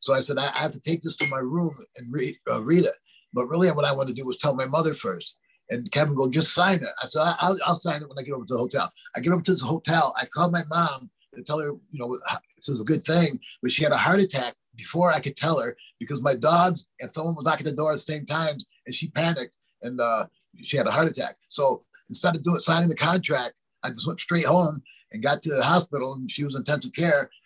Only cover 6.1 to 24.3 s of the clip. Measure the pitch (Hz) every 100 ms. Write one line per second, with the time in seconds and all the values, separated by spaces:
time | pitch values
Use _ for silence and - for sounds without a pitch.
6.1 | 139 131 143 - - 185 180 123 - -
7.1 | 156 165 - 170 190 143 170 165 147 143
8.1 | 139 131 135 104 120 123 131 82 - -
9.1 | 82 143 175 170 165 123 165 - 160 139
10.1 | - 127 - 175 170 151 165 165 131 123
11.1 | _ _ - 123 151 147 147 _ 143 120
12.1 | 127 - - - _ - 139 107 156 -
13.1 | 165 160 131 - - 123 - 151 117 151
14.1 | 196 190 139 123 - _ 113 110 165 180
15.1 | 156 147 - 156 151 117 - - _ 120
16.1 | 143 139 127 151 170 180 170 - - 123
17.1 | 160 160 160 160 147 143 139 156 143 -
18.1 | 151 - 156 160 135 - _ - - 160
19.1 | 151 135 131 123 _ _ _ 120 123 117
20.1 | 110 - _ _ - - 143 110 120 165
21.1 | 127 - - _ - 139 120 - _ -
22.1 | 110 175 165 175 170 - 165 170 - 151
23.1 | 185 - 139 123 - _ _ - 117 -
24.1 | 170 -